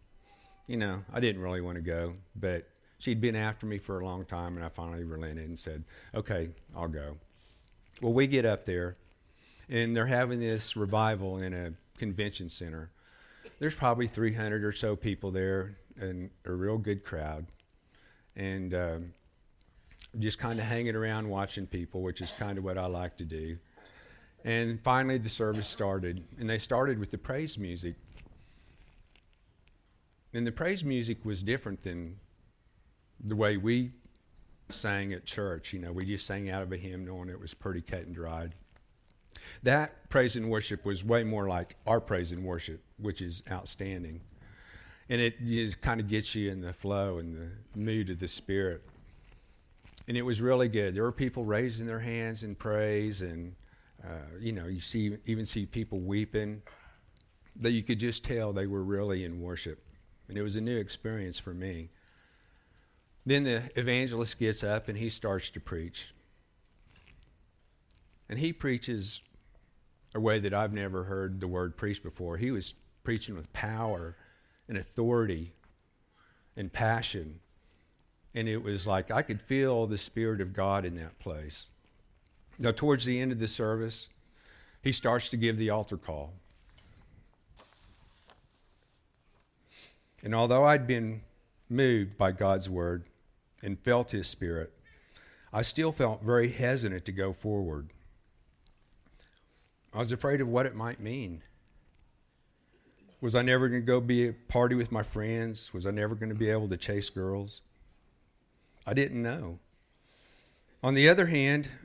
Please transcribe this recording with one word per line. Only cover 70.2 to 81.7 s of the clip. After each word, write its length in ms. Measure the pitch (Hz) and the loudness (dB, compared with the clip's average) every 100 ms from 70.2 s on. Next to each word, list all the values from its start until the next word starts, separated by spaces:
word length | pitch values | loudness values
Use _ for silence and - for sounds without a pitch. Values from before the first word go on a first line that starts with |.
way 180 | 110 107 | 2 4
that 160 | 101 | 2
I've 180 | 101 107 | 2 0
never 320 | 104 98 92 | 0 -2 -4
heard 360 | 92 95 95 95 | -4 -2 -2 -4
the 60 | 92 | -2
word 300 | 90 90 82 | -2 -2 -2
preached 260 | 104 101 | -4 -4
before. 340 | 90 - 87 85 | -8 -8 -6 -2
He 140 | 123 | -2
was 240 | 120 95 - - _ | -2 -4 -10 -20 _
preaching 300 | - 113 - | -4 -4 -4
with 180 | 98 78 | -10 -10
power 640 | - 107 110 113 95 82 85 - _ _ _ - | -6 -4 -2 -2 -2 -6 -12 -20 _ _ _ -8
and 80 | 107 | -6
authority 760 | 92 - 117 120 110 85 85 - - _ _ _ _ _ _ _ _ - | -4 0 4 4 4 0 -6 -12 -20 _ _ _ _ _ _ _ _ -10
and 160 | 95 | -8
passion. 680 | - 110 113 110 101 78 82 - _ _ _ _ _ _ _ _ | 0 2 2 0 -6 -8 -12 -20 _ _ _ _ _ _ _ _
And 140 | 117 110 | -4 -2
it 140 | 110 | -2
was 240 | 104 101 95 | -2 -2 2
like 240 | 95 92 | 2 2
I 120 | 113 | 0
could 200 | - 104 | 2 -2
feel 440 | - 135 135 120 113 | 0 4 6 6 4
the 120 | 104 | 0
Spirit 420 | - - 113 110 | -2 0 2 2
of 120 | 92 | 0
God 320 | 98 98 98 | 2 4 4
in 120 | 90 85 | 2 -4
that 220 | 82 - | -8 -10
place. 500 | - 80 76 - - | -8 -8 -8 -10 -14